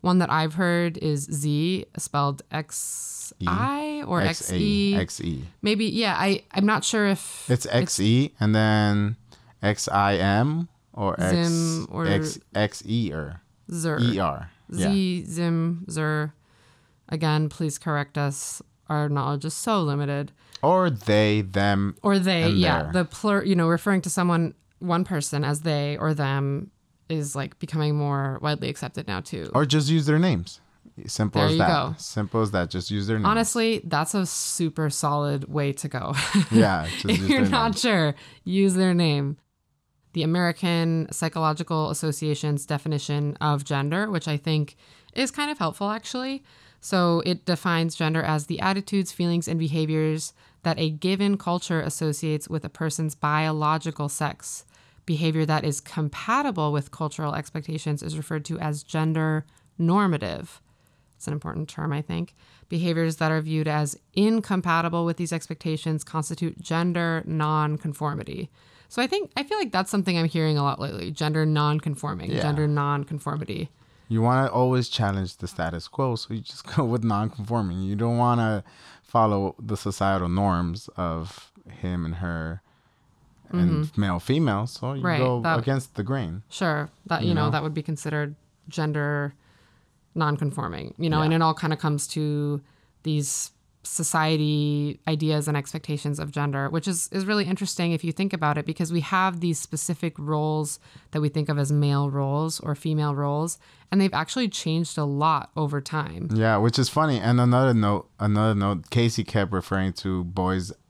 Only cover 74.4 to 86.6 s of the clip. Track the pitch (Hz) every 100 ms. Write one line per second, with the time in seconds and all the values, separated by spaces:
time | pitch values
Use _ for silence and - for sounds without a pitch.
74.4 | 135 117 127 127 120 - 107 98 92 -
75.4 | 92 - 82 82 - - 135 113 - 113
76.4 | - - - - 127 120 113 104 110 -
77.4 | 104 117 101 90 95 101 117 120 123 120
78.4 | 113 107 - - - - _ 117 110 101
79.4 | 98 - 107 107 - 95 98 95 90 90
80.4 | 101 87 87 85 - - 87 82 82 -
81.4 | - _ - - 92 90 82 85 90 85
82.4 | 80 85 _ _ _ _ _ _ _ _
83.4 | - 175 175 156 151 - 101 87 - 139
84.4 | 151 101 123 - 120 139 127 123 127 123
85.4 | 117 127 120 135 127 - 101 135 95 90
86.4 | - -